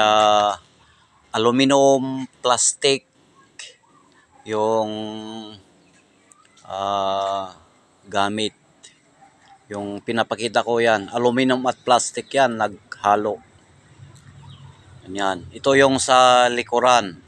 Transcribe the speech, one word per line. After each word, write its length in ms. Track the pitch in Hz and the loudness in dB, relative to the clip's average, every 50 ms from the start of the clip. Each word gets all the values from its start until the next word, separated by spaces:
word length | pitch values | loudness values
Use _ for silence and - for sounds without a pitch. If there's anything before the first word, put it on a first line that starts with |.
ah, 560 | 107 107 107 107 107 104 104 104 104 104 98 - _ _ _ _ _ _ _ _ _ _ _ _ _ _ - | 4 4 4 4 4 4 4 2 2 0 -2 -6 _ _ _ _ _ _ _ _ _ _ _ _ _ _ -4
aluminum, 880 | 113 113 120 120 131 135 135 139 139 139 139 139 131 131 131 131 131 131 - _ _ | -2 0 0 2 2 2 2 4 4 4 4 2 2 0 -4 -8 -10 -10 -14 _ _
plastic, 640 | - 123 123 113 - - - - - 139 135 127 - _ _ _ _ _ _ _ _ _ _ - - - - _ _ _ _ _ _ _ _ _ _ _ _ _ - | -2 -2 0 0 0 -2 -2 -2 0 0 0 -2 -4 _ _ _ _ _ _ _ _ _ _ -20 -20 -20 -20 _ _ _ _ _ _ _ _ _ _ _ _ _ -12
yung, 440 | 107 110 107 107 110 113 110 110 107 107 107 107 107 107 110 110 110 110 113 110 107 107 98 - _ _ _ _ _ _ _ _ _ _ _ _ _ _ _ _ _ _ _ - | -6 -4 -2 0 0 0 0 -2 -2 -6 -8 -8 -10 -10 -12 -14 -14 -14 -16 -16 -18 -20 -20 -20 _ _ _ _ _ _ _ _ _ _ _ _ _ _ _ _ _ _ _ -16
ah, 880 | - 95 98 98 98 101 98 95 95 98 98 98 98 98 98 95 92 90 - _ _ _ _ _ _ _ _ _ | -12 -10 -8 -6 -4 -4 -2 -2 -2 -2 -4 -4 -4 -4 -6 -8 -10 -14 -20 _ _ _ _ _ _ _ _ _
gamit. 480 | 101 104 98 98 101 104 107 107 101 - _ _ _ _ _ - - _ _ _ _ _ _ _ _ _ _ _ _ - _ _ | -8 -4 -4 -2 -2 -4 -4 -6 -6 -8 _ _ _ _ _ -20 -20 _ _ _ _ _ _ _ _ _ _ _ _ -20 _ _
Yung 320 | - 104 101 101 101 101 101 | -14 -12 -10 -10 -10 -10 -10
pinapakita 640 | - 120 117 117 110 - 110 101 113 113 101 120 | -8 -4 -2 -2 -2 -4 -4 -6 -6 -4 -2 -2
ko 160 | 107 113 120 117 | -2 0 0 0
yan, 320 | 117 117 110 101 95 90 | 2 2 0 0 -2 -4
aluminum 560 | 113 120 120 123 120 127 131 131 127 127 127 | -4 0 0 0 2 2 0 0 0 -2 -2
at 80 | 123 117 - | -4 -6 -4
plastic 480 | - 131 123 113 - - - 120 - - | 0 0 2 2 0 -2 -8 -10 -10 -4
yan, 240 | - 135 135 123 113 | 0 0 0 0 0
naghalo. 880 | 110 107 104 98 - _ - - - - 104 104 104 104 107 104 - - _ _ _ _ _ _ _ _ _ _ - - - - - _ - - - - - - - - - - _ _ - - - - 92 | -2 -4 -4 -6 -8 _ -20 -12 -4 0 2 2 2 0 -2 -6 -8 -12 _ _ _ _ _ _ _ _ _ _ -20 -20 -20 -20 -20 _ -20 -20 -20 -20 -20 -20 -20 -20 -20 -20 _ _ -20 -20 -20 -16 -12
Yan. 320 | 92 98 98 95 95 87 - - | -8 -4 -4 -4 -4 -6 -10 -16
Ito 240 | - 113 - 139 135 | -12 -4 0 2 4
yung 240 | 139 139 135 135 127 | 4 4 4 2 0
sa 480 | - - 127 127 127 127 123 123 123 | 0 2 4 6 6 6 6 4 4
likuran. 720 | 123 120 120 113 - 120 120 120 127 123 117 104 92 82 85 - | 2 0 -2 -4 -2 -2 0 2 4 4 2 2 -2 -8 -16 -20